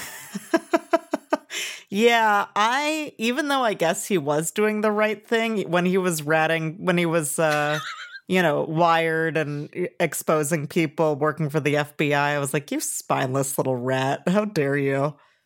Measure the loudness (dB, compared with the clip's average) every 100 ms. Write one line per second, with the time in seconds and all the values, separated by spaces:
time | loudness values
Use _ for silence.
0 | -8 -16 -12 -14 -4 -4 0 -4 0 -4
1 | -2 -10 -4 -6 -6 -8 -8 -10 -6 2
2 | 4 6 4 2 0 0 0 0 -2 -4
3 | -6 -4 -2 -2 0 0 0 2 0 0
4 | -2 -2 0 0 0 0 0 0 0 2
5 | 0 -2 -2 0 0 -2 -2 0 2 2
6 | 0 -2 0 2 2 0 -4 -4 0 2
7 | 2 0 -2 0 2 2 0 -2 -6 -12
8 | -14 -12 -2 2 2 2 0 2 4 4
9 | 2 0 0 -2 -2 -6 -8 -6 -6 -2
10 | -2 -2 0 0 2 -2 -2 -2 0 0
11 | 0 2 0 0 -2 0 0 0 0 -2
12 | 0 2 2 0 -2 -4 -2 -4 -4 -6
13 | -2 -2 0 0 -2 -2 -2 -2 0 0
14 | 0 0 0 0 0 0 0 0 0 0
15 | -2 -4 _ _